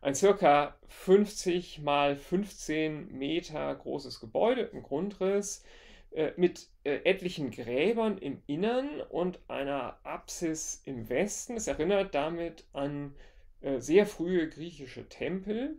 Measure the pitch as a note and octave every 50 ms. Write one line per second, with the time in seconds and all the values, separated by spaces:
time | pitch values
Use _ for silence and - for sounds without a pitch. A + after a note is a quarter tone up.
0 | - C#3 C#3 - G3 G3+ G3+ G3 F3+ D3 C#3+ D3 D3 - - - - - - -
1 | - F#3+ F#3+ G#3 G#3 G#3 - - - F#3 F3 F3+ F3 - - D3+ D3 C#3+ C#3+ C#3+
2 | C#3+ C#3+ C#3+ C#3 - - F3+ F#3+ G#3 G3 - - - - D3+ D#3 D#3 D#3 D3+ D3
3 | - - - C3 C#3 D3+ D#3+ E3+ E3 - D#3 D3 C#3+ C#3+ C#3 C#3 - C3 C3+ C#3+
4 | C3+ B2 B2 - - A2 - - F#3+ A#3 C4 B3+ G3 - - C3+ - - C#3 D3+
5 | F#3+ G3+ G3+ - F#3 F#3+ G3+ G3+ G3 - - - - - - - - - - -
6 | - - - D#3 D#3 - - F3 F3+ - - - - - - _ _ C#3+ C#3 -
7 | - E3+ F#3 F#3 F3+ F3+ - E3 C#3+ A#2+ A2 - A#2 A#2 B2 C3+ D#3+ G#3 A#3 A#3
8 | A3+ G#3+ G3 - - C#3+ - - - - D3 D#3+ G3 A3+ A#3+ B3+ C4+ D4 D4+ -
9 | - - - - F3 F#3 F3+ - - - B2 B2+ C#3 C#3 C#3+ C3+ B2 - - -
10 | - C3+ D#3 F3 - - - - F3+ D#3+ D#3 D#3 - - - - - C#3+ C3+ A#2
11 | A2 A2 A#2+ C#3+ F#3+ G#3+ - - - - A#3+ A3 - C#3+ C#3 D3 D#3 F3+ G3+ G3
12 | G3 F#3+ - C#3 D3 D#3+ E3+ E3+ E3+ E3 E3 - - - - C#3 C#3 C#3+ D3 C#3+
13 | C#3+ C#3+ C#3 - - - - - - - - - - C#3 C3+ A#2+ A#2+ C#3 D#3+ G3+
14 | G#3 G3+ - - D#3+ F3+ F#3 F3 D#3 D#3 - C#3+ D#3+ F3 D#3 - C3+ B2 - A#2
15 | - - - - A#2+ D3 F3+ F#3+ F#3+ G3+ G#3+ A#3 C4 D#4 D#4